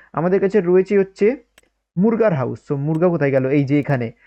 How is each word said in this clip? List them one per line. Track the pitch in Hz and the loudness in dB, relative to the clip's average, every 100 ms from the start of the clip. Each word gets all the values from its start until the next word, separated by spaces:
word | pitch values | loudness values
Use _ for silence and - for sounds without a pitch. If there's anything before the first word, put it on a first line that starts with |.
| - | -12
আমাদের | - 175 190 | -4 -2 0
কাছে | 190 208 | 0 0
রয়েছে | 175 185 185 202 | 2 2 2 0
হচ্ছে | 196 - 202 285 _ _ _ _ _ 170 | 0 0 -2 -2 _ _ _ _ _ -2
মুরগার | 220 233 220 | 0 2 0
হাউস। | 147 123 117 - | 0 -4 -8 -8
So | 143 | -6
মুরগা | 143 160 180 | -4 0 0
কোথায় | 170 139 | 0 0
গেল? | 135 131 | 0 0
এই | 147 | 0
যে | 135 147 | 0 0
এখানে। | 135 135 113 - | 0 -2 -4 -12